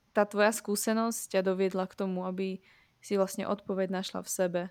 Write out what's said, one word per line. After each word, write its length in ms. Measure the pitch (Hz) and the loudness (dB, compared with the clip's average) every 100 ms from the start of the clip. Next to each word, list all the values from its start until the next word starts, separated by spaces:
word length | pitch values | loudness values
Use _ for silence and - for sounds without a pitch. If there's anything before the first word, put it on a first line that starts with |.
| _ | _
tá 120 | 214 | 0
tvoja 280 | 208 208 208 | 2 4 4
skúsenosť 800 | 220 - 208 - 220 226 226 - | 2 -2 -2 0 0 0 -2 -2
ťa 80 | 190 | 0
doviedla 420 | 185 185 190 185 | 2 2 2 0
k 140 | 185 - | -4 -4
tomu, 240 | 196 180 | -4 -2
aby 380 | 185 185 190 185 - _ _ _ | -4 -4 -4 -6 -12 _ _ _
si 160 | - 202 | -2 0
vlastne 280 | 190 - | 0 -2
odpoveď 460 | - - - 190 190 | -2 -4 -2 -2 0
našla 300 | 185 196 185 | -2 -4 -6
v 80 | 180 | -4
sebe, 320 | - 180 175 180 | 0 0 0 -4